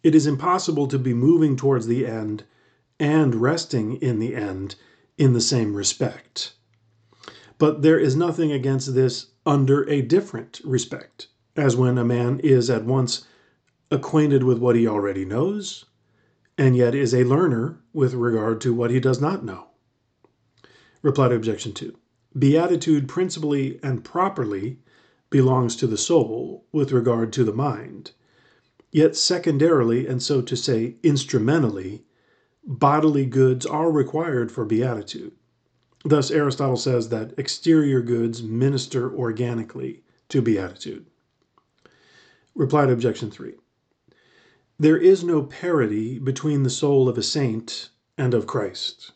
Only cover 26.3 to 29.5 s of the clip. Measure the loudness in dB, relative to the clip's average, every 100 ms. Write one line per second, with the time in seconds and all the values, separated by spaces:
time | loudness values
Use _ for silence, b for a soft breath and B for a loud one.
26.3 | -4 -8 -12 _ -2 2 2 2 0 -2
27.3 | 0 0 0 -4 -4 -12 -18 -20 _ b
28.3 | b b b b b _ 2 4 2 -2
29.3 | 0 0